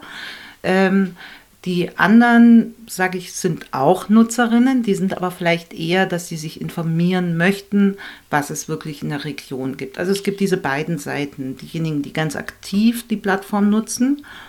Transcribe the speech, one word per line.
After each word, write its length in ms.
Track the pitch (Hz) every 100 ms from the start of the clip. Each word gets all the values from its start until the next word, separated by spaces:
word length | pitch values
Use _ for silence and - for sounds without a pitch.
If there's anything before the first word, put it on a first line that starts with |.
| - - - - - -
Ähm, 520 | - 185 190 196 190 175 - - _ _ 185
die 320 | 175 175 -
anderen, 800 | 170 226 240 233 233 233 - - -
sag 280 | - 185 180
ich, 160 | 175
sind 360 | - 180 151 -
auch 380 | 131 139 185 -
Nutzerinnen, 760 | 220 226 240 233 233 254 262
die 120 | 220 190
sind 200 | 185 -
aber 160 | 180
vielleicht 420 | 175 175 170 170
eher, 320 | - 165 185 185
dass 220 | 175 175
sie 80 | 165
sich 240 | 151 -
informieren 800 | 160 - 165 165 175 185 175 165
möchten, 580 | 175 196 - 202 196 196 - - _
was 200 | 147 143
es 180 | 151 -
wirklich 340 | 156 160 147
in 60 | 151
der 160 | 147
Region 540 | 151 - - 127 131 -
gibt. 200 | 135 -
Also 140 | 180
es 120 | 196
gibt 180 | 196 196
diese 160 | 196 180
beiden 400 | 151 139 156 160
Seiten, 580 | 143 135 143 143 131 131
diejenigen, 460 | - 165 160 151
die 100 | 143
ganz 240 | - 156 -
aktiv 720 | - - - 196 226 233 -
die 80 | 202
Plattform 540 | 202 190 196 208 208
nutzen 560 | 214 220 - 254 285 - -